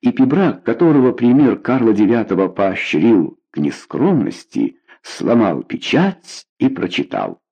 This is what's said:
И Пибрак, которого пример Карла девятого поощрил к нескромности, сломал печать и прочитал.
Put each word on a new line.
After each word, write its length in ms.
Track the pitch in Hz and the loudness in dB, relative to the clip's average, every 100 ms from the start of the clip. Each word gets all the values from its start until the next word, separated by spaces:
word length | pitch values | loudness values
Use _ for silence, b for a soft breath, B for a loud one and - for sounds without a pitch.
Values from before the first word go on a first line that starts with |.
И 100 | 123 | -2
Пибрак, 540 | 117 131 151 185 - | 0 0 2 0 -2
которого 480 | - 117 170 143 127 | -4 0 2 4 2
пример 480 | 117 120 127 139 101 | 2 2 4 4 2
Карла 320 | - 131 113 | -2 0 2
девятого 560 | 101 101 117 107 95 95 | 2 2 2 0 0 -2
поощрил 880 | - 98 92 - - 98 110 80 - _ | 0 -2 -2 -4 0 4 2 0 -6 _
к 60 | - | -6
нескромности, 1200 | 73 69 - - 160 170 - - - - - - b b | -6 -6 -10 -2 0 0 -2 -6 -10 -6 -6 -6 b b
сломал 600 | - - - 120 104 73 | -20 -8 0 2 2 -2
печать 880 | - - - - 190 185 - - - _ | -6 -12 -4 0 0 -4 -16 -20 -20 _
и 100 | 269 | -4
прочитал. 720 | - 90 - 71 50 50 - _ | -4 -6 -6 -6 -6 -8 -10 _